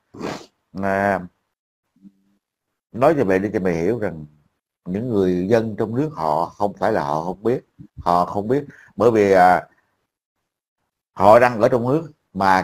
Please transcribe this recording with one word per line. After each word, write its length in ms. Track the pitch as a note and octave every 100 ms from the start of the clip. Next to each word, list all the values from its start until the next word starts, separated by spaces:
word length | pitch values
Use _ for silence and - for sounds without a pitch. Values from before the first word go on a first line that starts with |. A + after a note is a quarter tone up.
| _ - - - - _ _ F#2
À, 380 | G2 G2 G2+ F#2 F2+ _ _ _ _ _ _ _ F#3+ _ _ _ _ _ _ _ _
nói 220 | G#2+ C#3+ D3
cho 60 |
mày 140 | F#2+ F#2+
đi 100 | G#2
cho 80 | G#2+
mày 140 | F#2
hiểu 240 | E2 F2 A#2
rằng 260 | G2+ E2 D2+ D2+ _ _ _ _
những 240 | F2 G2 B2+
người 400 | G#2 F#2 F2+ F#2+
dân 280 | A2+ A2 G#2
trong 160 | A2
nước 160 | A#2 D#3
họ 320 | D3+ D#2+ D2+ E2+
không 260 | - G2+
phải 180 | - G2
là 120 | G2+
họ 180 | C#2+ D#2
không 180 | E2+ F#2
biết, 180 | A2 C3+ - - - -
họ 240 | - F2
không 240 | F2 G#2 G#2+
biết, 160 | C#3 C#3+ - - -
bởi 140 | A2+
vì, 220 | A2 G2+
à, 300 | F#2+ F2+ F2 - _ _ _ _ _ _ _ _ _ _ _ _ _ _
họ 260 | - G2 A#2
đang 220 | B2 A2+
ở 80 | A#2+
trong 200 | B2 A#2+
nước 240 | D#3 D#3+ _ _
mà 280 | F#2+ F#2+ F#2